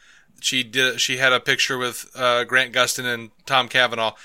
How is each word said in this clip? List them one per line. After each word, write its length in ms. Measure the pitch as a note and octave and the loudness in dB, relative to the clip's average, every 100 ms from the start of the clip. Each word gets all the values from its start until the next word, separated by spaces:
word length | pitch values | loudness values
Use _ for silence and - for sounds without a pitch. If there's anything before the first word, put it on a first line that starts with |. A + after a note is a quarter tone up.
| _ _ _ _ | _ _ _ _
she 200 | - C3 | -4 -2
did, 360 | A#2+ A#2+ C3 A#2+ | -2 0 0 0
she 180 | - B2+ | -2 2
had 140 | C3 | 2
a 80 | B2 | 2
picture 380 | C#3+ C3 - B2+ | 0 0 0 -2
with, 340 | B2 A2 - | -4 -6 -14
uh, 300 | A#2+ B2+ A#2+ | -4 0 0
Grant 300 | A#2+ B2+ B2+ | 2 0 0
Gustin 320 | B2 B2 - B2 | 0 0 0 -4
and 260 | A#2 A2+ _ - | -6 -8 _ -2
Tom 240 | C3+ A#2+ | 0 2
Cavanaugh, 440 | C3 B2 A2+ A2 - | 2 2 2 -4 -4